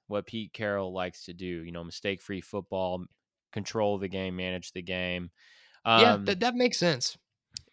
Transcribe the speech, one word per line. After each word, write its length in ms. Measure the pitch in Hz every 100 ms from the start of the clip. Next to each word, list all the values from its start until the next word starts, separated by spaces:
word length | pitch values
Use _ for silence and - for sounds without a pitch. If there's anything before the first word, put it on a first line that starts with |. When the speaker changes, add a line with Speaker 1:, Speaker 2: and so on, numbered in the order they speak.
| -
Speaker 1:
what 180 | 104 -
Pete 280 | 113 104
Carroll 400 | - 104 101 95
likes 320 | 92 90 - -
to 80 |
do, 300 | 87 92 85
you 80 | 82
know, 120 | 85
mistake-free 580 | 85 - 104 95 - 98
football, 580 | - 104 92 95 92 90
m-, 60 | 90 _ _ _ _
control 460 | 110 95 113 104 101
the 100 | 98
game, 280 | 95 95 92
manage 360 | 92 92 -
the 100 | 92
game. 500 | 90 92 90 90 87 - _ - - _ 113
Speaker 2:
Yeah, 280 | 113 214
Speaker 1:
Um, 120 | 208 196
Speaker 2:
that, 140 | 190
that 160 | 240 247
makes 220 | 247 -
sense. 400 | 175 131 - - _ _ _ - -